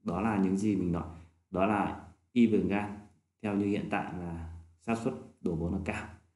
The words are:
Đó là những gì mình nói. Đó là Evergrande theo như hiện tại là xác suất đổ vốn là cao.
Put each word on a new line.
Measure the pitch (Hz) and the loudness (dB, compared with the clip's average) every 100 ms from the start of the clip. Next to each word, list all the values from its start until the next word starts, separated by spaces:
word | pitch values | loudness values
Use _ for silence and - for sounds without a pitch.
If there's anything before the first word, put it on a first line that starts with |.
Đó | - 87 | -2 -2
là | 110 104 | 0 2
những | 95 95 | 2 4
gì | 107 95 | 2 2
mình | 87 | 2
nói. | 85 80 - - _ _ | 0 -4 -12 -20 _ _
Đó | 95 98 | 0 2
là | 104 92 - - - _ | 2 0 -4 -12 -20 _
Evergrande | 123 113 104 90 101 104 - - _ _ _ | 4 6 6 4 0 -2 -8 -16 _ _ _
theo | 107 101 | -2 2
như | 101 | 2
hiện | 101 85 | 0 0
tại | 101 - 90 | -4 -4 -6
là | 87 85 82 - - _ | -6 -8 -10 -14 -20 _
xác | - 113 | -4 -2
suất | 117 - - - | -2 -4 -14 -4
đổ | - 82 | -2 0
vốn | 85 | -2
là | 95 | -2
cao. | - 101 - - _ | -4 -6 -10 -16 _